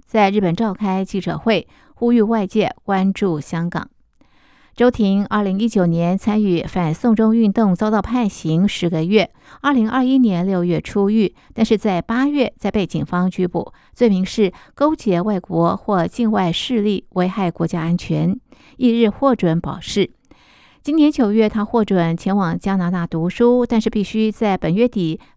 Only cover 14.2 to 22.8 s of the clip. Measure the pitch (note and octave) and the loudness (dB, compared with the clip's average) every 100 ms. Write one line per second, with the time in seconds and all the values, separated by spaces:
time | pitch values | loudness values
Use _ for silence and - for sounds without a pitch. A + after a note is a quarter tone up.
14.2 | F#3 - G3 - - - D4 D#4 - F3 | 0 0 0 0 -14 -2 0 0 0 0
15.2 | F#3 F#3+ - E3 E3+ G3 - F#3+ E3+ - | 0 -4 -2 0 0 -2 -2 -2 -2 -2
16.2 | A3+ G#3 F3+ F3 - A#3+ G#3 F#3+ - F#3 | -2 0 -2 -2 -4 -2 0 -2 -4 -2
17.2 | F3+ G3 F3+ - D#3+ E3+ D#3+ F3 - D3+ | -2 -2 -4 -2 -4 -2 -2 -2 -2 -2
18.2 | E3 A3 - - _ - B3 A#3 A3 - | -2 -4 -8 -20 _ -2 0 2 2 2
19.2 | C4+ B3 F3 E3 D3 - - F#3+ F#3 - | 0 2 0 0 -2 -8 -6 -2 -2 -4
20.2 | _ _ _ _ _ _ - D#4 D4+ D4 | _ _ _ _ _ _ -2 2 2 2
21.2 | G#3+ G#3+ G#3+ G#3+ G#3 A#3+ G#3 F#3+ E3 E3 | 2 2 2 0 -2 0 2 2 0 -2
22.2 | G3 G3+ F3 E3+ G3 G3 | -2 0 0 -2 -2 -2